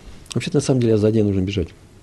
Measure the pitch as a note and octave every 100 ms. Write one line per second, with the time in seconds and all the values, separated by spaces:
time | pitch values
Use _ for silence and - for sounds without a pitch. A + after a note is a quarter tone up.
0 | - - - B2 E3+ D3 C#3 C3 A#2 A2
1 | G#2+ A2 G#2 G2 F#2 G2 E2+ - - -